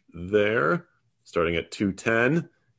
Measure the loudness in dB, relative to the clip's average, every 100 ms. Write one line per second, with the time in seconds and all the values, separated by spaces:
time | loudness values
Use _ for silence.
0 | _ -14 -2 2 2 2 0 -2 -6 _
1 | _ _ -6 -2 0 -2 -4 -2 -2 -2
2 | 0 2 2 0 -4 _ _